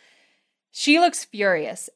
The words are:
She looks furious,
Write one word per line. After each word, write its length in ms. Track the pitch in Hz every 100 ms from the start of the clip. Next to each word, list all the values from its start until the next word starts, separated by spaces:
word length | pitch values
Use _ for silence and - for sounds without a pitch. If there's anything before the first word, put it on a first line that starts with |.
| _ _ _ _ _ _ _
She 280 | - - 311
looks 240 | 349 -
furious, 640 | - 208 202 170 131 180 -